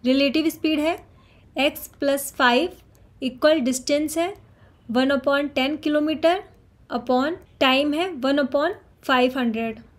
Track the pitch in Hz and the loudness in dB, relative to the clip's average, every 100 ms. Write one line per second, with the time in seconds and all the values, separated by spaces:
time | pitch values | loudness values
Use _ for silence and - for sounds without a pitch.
0 | 247 269 277 294 320 311 311 311 302 359 | 2 2 2 2 -2 -2 -2 0 -2 -4
1 | - - - - - - 277 285 - - | -10 -20 -20 -20 -16 -2 -2 -2 -18 -4
2 | 277 277 - - 254 240 349 - - - | -2 -2 -4 0 2 4 0 -6 -20 -20
3 | - - 262 254 302 320 247 254 - 294 | -20 -8 -8 0 2 4 0 -4 -2 -2
4 | 302 330 339 403 - - - _ - 233 | -2 -2 -4 -6 -20 -20 -20 _ -4 0
5 | 262 277 277 277 285 277 262 302 311 302 | 2 0 0 0 0 -2 -2 -2 0 0
6 | 302 311 320 370 427 - _ _ - 240 | 0 2 2 2 -4 -20 _ _ -8 -8
7 | 240 254 277 359 - - 269 262 294 294 | 0 0 0 -4 -12 -2 2 2 0 -2
8 | 370 311 262 285 269 285 311 415 - _ | -4 -4 -2 0 0 0 -2 -4 -14 _
9 | - 254 254 262 240 220 226 220 - | -2 2 2 0 -2 -2 -6 -8 -16